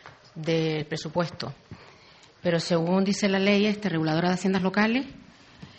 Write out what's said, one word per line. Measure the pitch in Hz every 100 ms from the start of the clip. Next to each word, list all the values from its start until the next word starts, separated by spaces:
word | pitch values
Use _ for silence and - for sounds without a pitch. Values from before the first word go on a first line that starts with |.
| - - -
del | 165 156 160 160 156
presupuesto. | 147 160 160 175 170 - 123 - - - - - - - - -
Pero | 180 170
según | - 170 165 190
dice | 190 196 208
la | 196
ley, | 196 202
este, | 214 208 190
reguladora | 160 160 160 175
de |
haciendas | 180 196 190
locales, | 185 202 214 247 277 - - - - - -